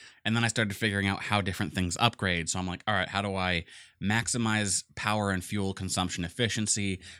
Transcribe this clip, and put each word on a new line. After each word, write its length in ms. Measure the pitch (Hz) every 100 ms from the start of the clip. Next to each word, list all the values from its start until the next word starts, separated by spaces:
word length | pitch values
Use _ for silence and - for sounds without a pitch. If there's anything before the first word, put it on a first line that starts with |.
| - -
And 120 | 107 117
then 80 |
I 40 | 117
started 260 | - 107 98
figuring 320 | 110 101 98
out 160 | 98
how 160 | - 104
different 340 | 95 95 85
things 220 | 78 90 -
upgrade. 480 | 117 - 98 87 82
So 100 | 95
I'm 60 | 92
like, 140 | 85 -
"All 80 |
right, 140 | 101 92
how 120 | 98
do 120 | 101
I 300 | 95 92 87 - - - _
maximize 840 | 95 113 113 123 113 107 101 87 -
power 360 | - 107 107 101
and 120 | 92
fuel 300 | - 104 98
consumption 500 | 90 95 98 90 -
efficiency 760 | 87 - 117 113 104 - 98 92 - -